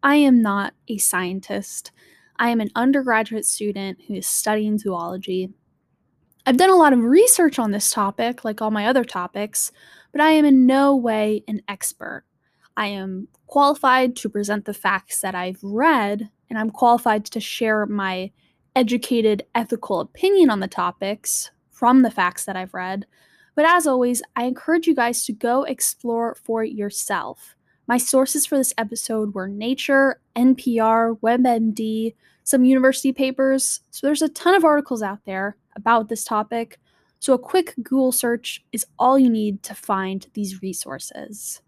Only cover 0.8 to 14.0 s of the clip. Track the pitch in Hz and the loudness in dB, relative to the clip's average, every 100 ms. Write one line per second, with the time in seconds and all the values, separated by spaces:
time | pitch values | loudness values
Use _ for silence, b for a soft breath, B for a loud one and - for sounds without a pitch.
0.8 | _ 208 - 180 180 190 - 202 202 - | _ -4 -2 -2 -4 -8 -8 -10 -8 -14
1.8 | - b b b b b 233 233 208 - | -16 b b b b b -2 0 -2 -2
2.8 | 247 277 262 220 220 220 208 - 208 196 | 0 0 2 0 0 -4 -6 -4 -4 -6
3.8 | 196 185 _ 196 190 - - 214 214 214 | -8 -10 _ -8 -6 -4 -2 -2 0 -2
4.8 | 208 175 170 185 196 185 185 - _ _ | -4 -6 -6 -10 -6 -6 -6 -12 _ _
5.8 | _ _ _ _ _ _ - 254 370 381 | _ _ _ _ _ _ 0 4 6 8
6.8 | 302 254 233 294 480 - 330 269 220 202 | 6 6 4 6 6 6 2 2 -2 -2
7.8 | - - 196 - 233 247 233 214 214 214 | -2 -2 -4 -2 -4 -4 -8 -4 -4 -2
8.8 | 208 262 240 185 180 - 208 - - b | 0 0 0 -6 -8 -8 -6 -6 -6 b
9.8 | b b b 285 311 311 302 269 254 269 | b b b 0 4 6 6 6 6 4
10.8 | 277 277 240 214 214 214 - 208 - 196 | 4 2 0 -2 -2 -2 -6 -10 -10 -10
11.8 | - - - - _ _ _ _ _ - | -10 -10 -14 -14 _ _ _ _ _ -6
12.8 | 208 202 190 190 202 _ _ 277 285 294 | -6 -6 -8 -10 -12 _ _ 2 2 2
13.8 | 269 254 | 2 2